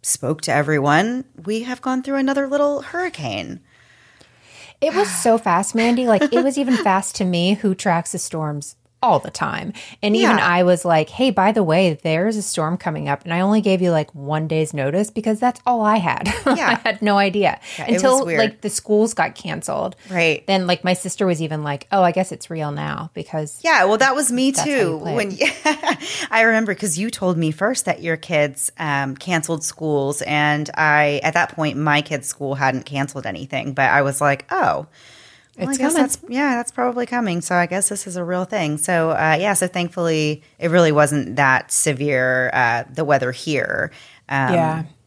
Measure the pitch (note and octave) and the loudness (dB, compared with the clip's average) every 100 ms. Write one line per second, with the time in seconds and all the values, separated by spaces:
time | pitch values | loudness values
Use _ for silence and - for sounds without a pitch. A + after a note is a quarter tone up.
0 | - - C3 D#3 - C3+ D3 D3+ C#3+ D#3 | -2 -2 -2 -4 0 0 2 2 4 2
1 | G#3+ B3+ C4 - E3 A3 A#3+ B3+ C4 C4 | 2 -4 -10 -12 -6 -6 -6 -6 -4 -4
2 | C4 C#4 C4+ C#4 C#4 C#4+ C#4+ C#4+ - E4+ | -2 -2 0 0 0 0 0 -2 -6 -6
3 | F4+ - C3+ G2+ F2 - _ _ _ _ | -6 -6 -6 -6 -8 -12 _ _ _ _
4 | _ _ - _ _ - - _ D4+ E4 | _ _ -20 _ _ -20 -20 _ 0 2
5 | G4+ - A#3+ A3+ G#3 E3+ G3+ A3+ A#3 A#3+ | 0 2 2 2 4 2 2 0 2 2
6 | B3 G#3 D4 A#3 C4 C#4 C4+ A#3 G#3 F#3+ | 4 2 4 2 2 0 0 2 2 0
7 | - - F#3 F3 F3+ G3+ G#3+ F#3+ G3+ E3+ | -2 -4 0 2 2 2 0 0 0 0
8 | E3 F3 - D#3+ D#3 D3 - - _ _ | -2 -8 -6 -4 -4 -6 -10 -20 _ _
9 | A#3+ D3 - - D3+ - - - - - | 2 2 0 -6 -4 -4 -8 -12 -18 -4
10 | G#3 G#3+ A#3 F3 F3 F3 F3+ F3 F3 D#3+ | 0 4 4 4 4 4 4 2 4 2
11 | D#3 - C4 G3 F#3+ A3 F3 E3 F#3 D3+ | 2 0 0 4 2 2 2 4 2 0
12 | E3 D#3+ G3+ G#3+ F#3+ - D#3 F3+ F3+ D#3 | -2 0 0 -2 -4 -4 -2 -2 -4 -4
13 | C#3+ C#3+ F3 E3+ F#3+ A3 G#3 F#3+ F3+ D#3+ | -4 -4 -2 -2 2 2 2 2 2 0
14 | D3+ D3 C#3 D#3 D#3+ D#3 D#3 D3 C3+ E3+ | -2 -10 -4 -4 0 -2 -2 -2 -2 0
15 | G#3+ - A3 G#3+ B3 - - A#3+ G#3+ A3 | -2 -4 -2 0 0 0 -2 2 2 2
16 | F3 - - - C4+ D4+ A3+ - A#3 G#3 | 0 -2 -4 -2 0 2 2 0 -2 -2
17 | G#3 G3+ G3 G3+ F3+ - - - - A#3 | 2 2 2 2 0 -2 -12 -10 -2 2
18 | C#4 C4 A#3 E3+ A3 - G#3 - - G#3 | 4 4 2 0 0 -2 -6 -6 0 2
19 | A3 - - - - D#3+ - - - - | 2 0 -4 -4 -10 -8 -6 -4 -6 -8
20 | F#3+ F3+ E3 D3+ - F#3+ F3+ F3 F#3 F3+ | -6 0 2 0 0 0 2 0 0 0
21 | F#3 - F#3+ D#3+ D#3+ D#3 D3 C#3+ - G3+ | -4 -2 0 0 -2 -4 -4 -6 -2 2
22 | F3+ E3+ F#3 - - D#3+ D3 D3 D3 D3 | 4 2 -4 -6 -10 -6 -6 -6 -6 -8
23 | D#3+ - D#3 D#3 D3+ - E4 C#4+ F#3+ G#3+ | -10 -12 -8 -6 -6 -4 2 4 4 4
24 | C4+ C4+ B3+ B3 C4 C#4 D4+ C4+ F#3 D#3+ | 2 2 0 2 2 2 0 2 0 -2
25 | D#3+ A#3+ G3+ F#3+ C#4+ - D4+ D4+ - - | -4 -2 -2 -2 -2 0 -2 0 -2 -4
26 | - - D#4 A3+ A3+ A3 A3 F#3 G#3 D#3 | -6 -8 0 4 4 4 0 -2 -2 -2
27 | A3 - F3+ E3 D#3 D#3 G3+ C4 - - | -4 -2 0 0 0 0 -2 -2 -4 -4
28 | E3 D#3+ - D#3+ D3 C3+ - - D#3+ C#3+ | -4 -6 -2 0 0 -2 -6 -4 -4 -2
29 | C#3 C3 F#3 E3+ D#3+ E3 - - D#3 C#3+ | -4 -8 -4 -2 -2 -4 -4 -4 -2 0
30 | C#3 C#3+ - D3 D3 D3 D3 - D#3 D3 | 0 -4 -2 2 2 0 -2 0 4 4
31 | D3 C#3+ D#3 E3+ - - D3+ C#3 D3+ D3 | 4 2 0 0 -2 -2 -4 0 2 2
32 | D3 D3 - - C#3 C3+ C3+ B2+ - C#3 | 0 -6 -6 -8 -6 0 0 -2 -6 -6
33 | C#3 C#3 A2 F2+ C3+ C3 B2+ C3+ C3 C#3+ | -6 -6 -10 -10 -8 -8 -6 0 2 2
34 | C#3 C#3 D3 C#3 - F#4 C#4 D2 - _ | 2 0 0 0 -4 0 0 0 -6 _
35 | - - - - _ - C4 C4+ C#4 E4 | -20 -20 -20 -20 _ -8 -6 -2 0 2
36 | C#4 - - B3 C#4+ A#3+ A#3+ - B3 A#3+ | 0 -2 -6 -2 0 -2 -4 -4 -2 -2
37 | A#3+ A#3+ G#3+ F3 - F3+ E3+ F#3 G3 G3+ | -4 -2 -2 -4 0 0 0 0 -2 -4
38 | - F3+ F3 F3+ F#3 G#3+ D#3 D3+ - E3+ | -8 -8 -4 -4 -2 -2 -2 -2 0 2
39 | D#3+ D#3 D#3 D#3 G3+ G3 F3+ F#3 F3 - | 2 2 2 2 2 0 0 -2 -6 -2
40 | E3+ D#3+ D3+ D3+ _ _ E3+ F3 E3 D3+ | 0 0 0 -4 _ _ 2 4 6 6
41 | D3 D3 G#2 B2+ C3+ C3 - - D#3 C3 | 4 2 -2 2 4 4 2 0 0 0
42 | D3 C3 B2+ B2+ B2+ C3+ A#2+ A#2 B2+ C3 | 0 0 2 0 0 2 2 0 -4 -6
43 | D3 C#3 B2 B2+ - C#3+ - - - - | 2 2 2 -4 -4 -2 -2 -4 -4 -8
44 | - - - C#3 C3 E3+ D#3+ D#3+ D#3 _ | -20 -20 -6 -2 2 2 0 -2 -8 _